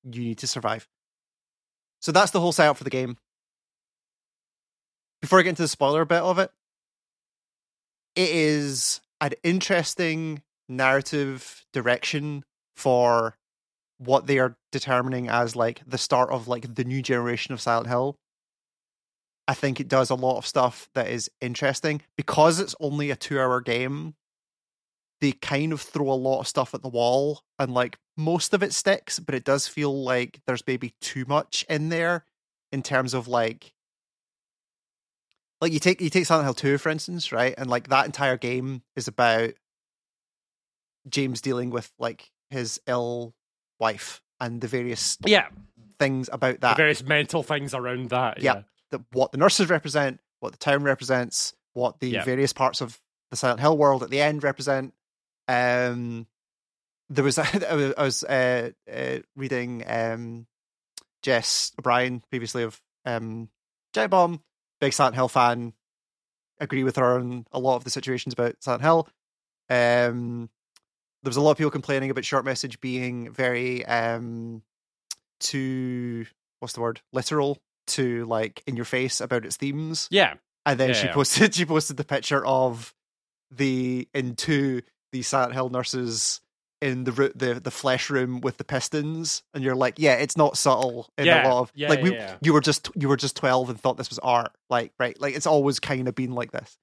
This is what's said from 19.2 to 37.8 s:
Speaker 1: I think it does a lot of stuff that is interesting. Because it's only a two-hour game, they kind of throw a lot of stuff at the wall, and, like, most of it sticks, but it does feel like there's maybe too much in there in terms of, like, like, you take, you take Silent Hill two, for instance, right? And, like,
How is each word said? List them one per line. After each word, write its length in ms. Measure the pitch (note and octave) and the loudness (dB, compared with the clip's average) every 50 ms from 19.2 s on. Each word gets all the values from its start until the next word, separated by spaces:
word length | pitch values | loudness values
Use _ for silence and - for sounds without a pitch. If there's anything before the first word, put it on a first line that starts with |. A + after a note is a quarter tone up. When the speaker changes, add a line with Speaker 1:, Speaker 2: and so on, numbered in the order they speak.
| _ _ _ _ _ | _ _ _ _ _
Speaker 1:
I 80 | - C3+ | -4 -2
think 240 | - - C#3 B2+ - | 0 0 -2 -2 -2
it 60 | C3+ B2+ | -2 2
does 200 | C3+ C3 C3 - | 2 2 4 2
a 60 | C3 | 0
lot 220 | B2+ B2+ C3 B2+ | 0 0 0 0
of 80 | A2 - | -2 -4
stuff 420 | - - C#3+ B2+ B2 A#2 - - _ _ | -2 2 2 2 2 0 -4 -20 _ _
that 160 | C3 A#2 G2 | -4 -4 -2
is 200 | A#2+ A#2 - - _ _ | -4 -6 -6 -10 _ _
interesting. 600 | C3 A#2+ A#2+ - C#3+ C#3 C3+ - - D#3 D3+ D3 _ _ _ | -8 -8 -6 -2 -2 -2 -2 0 -4 -4 -4 -4 _ _ _
Because 440 | - - - - D#3 D3+ E3 D#3+ E3+ | -8 -6 -2 4 6 6 6 6 2
it's 160 | G3 - - - | -2 -6 -6 -6
only 320 | D#3+ C#3+ C#3+ D3 D3 C#3+ | -4 -4 -2 -2 -2 -2
a 40 | C3 | -4
two-hour 420 | - - - D3 C#3 C3 B2+ B2 B2 | -6 -6 -4 0 0 2 2 0 0
game, 520 | A#2 B2 A#2 A#2+ B2+ C3 C#3 D3 D#3 D#3+ D3 _ _ _ _ _ _ _ _ _ _ _ _ _ _ _ _ _ _ _ _ _ | 0 -2 -2 0 -2 -4 -4 -6 -8 -12 -14 _ _ _ _ _ _ _ _ _ _ _ _ _ _ _ _ _ _ _ _ _
they 140 | D3+ C#3 C3 | 0 0 0
kind 400 | _ - - D3 C#3 D3+ D#3+ D#3+ | _ -4 -4 -2 0 0 -2 -4
of 80 | C#3+ | -6
throw 280 | - - - D#3 D3 C3+ | -8 -8 -4 -2 0 0
a 40 | C3+ | 0
lot 260 | C3 B2+ C3 C3+ C3 | 0 2 0 0 0
of 80 | C3+ | -2
stuff 260 | - - C#3+ C3 - - | -2 0 -2 -2 -2 -4
at 80 | C3 | -10
the 60 | - | -10
wall, 540 | C3 A#2 A#2+ A#2+ A#2+ B2 C3+ C#3 D3 D3 - _ _ _ | -4 -2 2 2 4 4 4 2 0 -4 -6 _ _ _
and, 160 | - C#3 B2 B2 | -4 -4 0 0
like, 240 | B2 B2 B2 - _ _ _ _ | 0 0 0 -4 _ _ _ _
most 380 | - D#3 D#3+ E3+ F3 - - - | -4 0 0 0 0 2 2 2
of 100 | G3 G3+ | 2 2
it 80 | G3+ | 0
sticks, 480 | - - - G3 G3 - _ - - - | -2 -2 0 0 0 0 _ -8 -10 -8
but 160 | E3+ - C#3 | -6 -6 -6
it 80 | B2+ - | -4 0
does 240 | - C3+ C#3+ - | 0 0 0 0
feel 340 | - - D3+ D3 C#3+ C3+ C#3 C3 | -4 -4 -2 -2 -2 -2 -2 -2
like 360 | B2+ B2+ B2 B2 A#2+ - - _ | 0 0 0 0 -4 -8 -10 _
there's 160 | - B2+ A#2+ - | -4 -4 -4 -2
maybe 280 | - B2+ B2 B2+ A#2+ _ _ | -4 -4 -4 -4 -10 _ _
too 240 | - - - C3+ B2+ | -12 -8 -8 -8 -4
much 380 | B2 C#3+ D3+ D3+ _ - - - | 0 0 0 0 _ -6 -6 -4
in 220 | - D#3+ D3 D3+ D#3+ | -2 -2 -2 -2 -2
there 340 | E3+ E3 E3 E3+ F3 E3 _ _ _ _ _ _ _ _ _ _ | -2 0 0 0 -2 -2 _ _ _ _ _ _ _ _ _ _
in 120 | - C#3 - | -8 -8 -4
terms 300 | - C#3+ C3 C3 B2+ A2 | 0 0 0 0 0 -2
of, 140 | B2+ A#2 | -4 -4
like, 460 | B2 A#2+ A#2+ A2+ A2 A2+ - - - _ _ _ _ _ _ _ _ _ _ _ _ _ _ _ _ _ _ _ _ _ _ _ _ _ _ _ _ _ _ _ _ _ _ _ _ _ _ | 0 0 0 0 0 -2 -8 -18 -20 _ _ _ _ _ _ _ _ _ _ _ _ _ _ _ _ _ _ _ _ _ _ _ _ _ _ _ _ _ _ _ _ _ _ _ _ _ _
like, 120 | D#3+ E3+ D#3+ | -2 0 0
you 60 | D3 | 2
take, 200 | - F3+ F#3+ - | 2 2 2 2
you 100 | F#3 D#3 | -2 0
take 160 | - F#3 E3+ | 2 0 4
Silent 200 | - E3 D#3+ D3 | 4 4 4 4
Hill 80 | C#3 B2 | 0 -2
two, 240 | - - C#3 C#3 | 0 0 0 0
for 120 | C#3 - D#3+ | 2 0 -4
instance, 440 | D#3 D#3 - - F3 E3+ - - C3+ | -4 -4 -6 -8 -8 -8 -6 -4 0
right? 200 | A2+ B2 C3 B2 | 0 0 0 0
And, 120 | - C3+ B2 | -4 -4 -2
like, 200 | B2 B2 | -2 -4